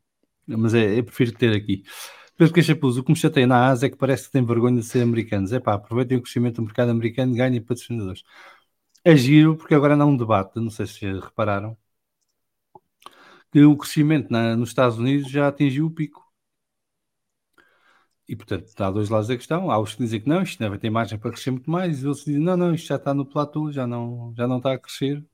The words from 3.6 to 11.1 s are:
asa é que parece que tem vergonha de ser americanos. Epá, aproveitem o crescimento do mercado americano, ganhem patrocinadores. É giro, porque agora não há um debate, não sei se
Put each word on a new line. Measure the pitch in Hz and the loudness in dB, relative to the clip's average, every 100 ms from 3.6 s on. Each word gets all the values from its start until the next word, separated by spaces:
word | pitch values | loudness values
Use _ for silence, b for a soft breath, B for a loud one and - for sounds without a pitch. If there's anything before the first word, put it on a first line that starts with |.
| 127 | 4
asa | 127 123 | 2 0
é | |
que | - | -2
parece | 135 131 - | -2 -2 -2
que | |
tem | 139 | -2
vergonha | 120 117 123 123 | 0 2 2 0
de | 110 | 0
ser | 127 | 0
americanos. | 120 113 101 101 95 | 0 0 -2 -4 -2
Epá, | 123 113 | -4 -2
aproveitem | 101 - 113 123 127 | -4 -4 -4 -2 -4
o | |
crescimento | - 123 120 117 | -4 -2 -2 -4
do | |
mercado | 110 - 120 | -6 -2 0
americano, | 117 113 120 127 | 0 -2 -2 -2
ganhem | 120 127 123 | 0 -2 -2
patrocinadores. | 110 123 - 117 95 92 - B B B B _ _ _ | -6 -8 -8 -8 -8 -10 -18 B B B B _ _ _
É | 175 156 | 4 6
giro, | 123 151 156 160 | 6 6 6 2
porque | - | 2
agora | 156 143 147 | 2 4 4
não | 147 | 2
há | |
um | 139 | 2
debate, | 113 104 98 113 | 2 0 0 -6
não | 113 | -6
sei | - 101 | -6 -10
se | - 101 | -8 -8